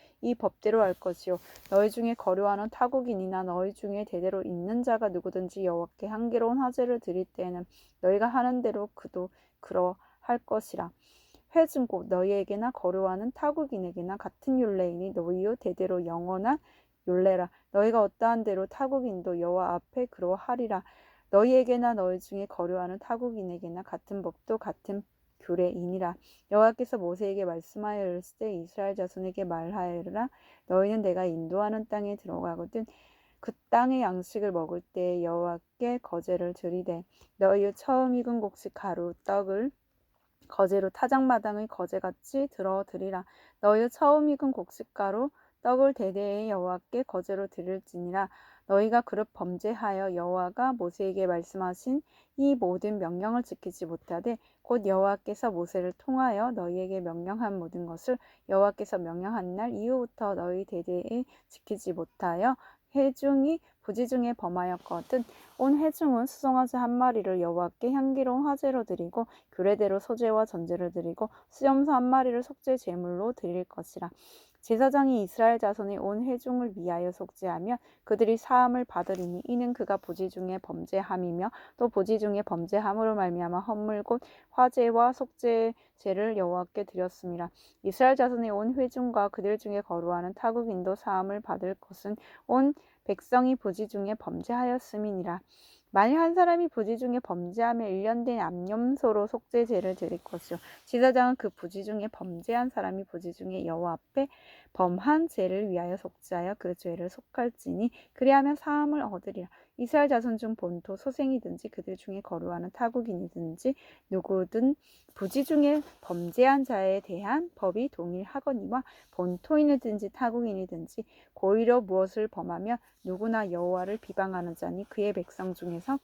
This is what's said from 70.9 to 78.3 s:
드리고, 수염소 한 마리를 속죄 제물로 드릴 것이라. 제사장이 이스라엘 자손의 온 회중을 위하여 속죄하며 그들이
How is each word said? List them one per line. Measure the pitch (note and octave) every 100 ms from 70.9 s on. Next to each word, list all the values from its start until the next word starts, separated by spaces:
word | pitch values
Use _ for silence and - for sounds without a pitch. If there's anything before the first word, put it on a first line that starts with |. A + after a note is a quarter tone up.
드리고, | F3 E3+ E3+ A3 - _
수염소 | - C#4 C4+ C#4+
한 | C4
마리를 | B3 C4 B3+ A#3+
속죄 | B3 C#4+ - C4
제물로 | - F3 F3 F3 A3
드릴 | B3 F3+ F3+
것이라. | F3+ - E3 - F3 _ - - _ _
제사장이 | - A3+ C4+ C#4 C4+ B3
이스라엘 | F#3+ - A3+ A#3
자손의 | G#3 G#3 G3+ G3+
온 | G3 G#3
회중을 | B3 B3 B3+ B3 A#3+ F#3
위하여 | F3 E3+ F3+
속죄하며 | F3+ - - F#3 E3+ F#3+ A#3+ _ _
그들이 | - G#3+ A3